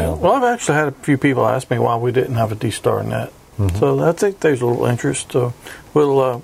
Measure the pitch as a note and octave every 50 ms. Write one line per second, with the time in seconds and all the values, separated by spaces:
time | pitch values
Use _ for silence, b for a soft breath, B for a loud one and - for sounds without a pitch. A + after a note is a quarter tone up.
0 | E2 E2+ D#2+ D#2 - F3 A3+ C4+ B3 A#3+ A#3+ A#3 - - D3 D3+ D#3 C#3+ C3 -
1 | - - C#3+ C3+ - C#3+ C3+ B2 A#2 A2+ A2+ B2+ - - B2+ A#2 A#2+ A#2+ A#2 A#2
2 | A#2+ B2 A#2 B2+ B2 - C3 A2+ A2+ G#2+ A2 G#2+ - A2+ - - - A#2 A2 G#2+
3 | G#2+ A2 A2+ A2+ A2+ - - - - - - - G2+ F#2+ E2+ G2+ C3 C#3+ C3+ C3+
4 | D3 D#3 E3+ - A3 G3+ G3 - - D#3 C#3+ B2 B2 A#2+ A#2+ A2+ A#2+ A#2+ B2 A#2
5 | - C#3+ C#3 - - - - C#3 B2 B2 A#2+ B B B B B B - - D3+
6 | D3+ C#3+ C3+ C3+ C3 B2+ B2 A#2+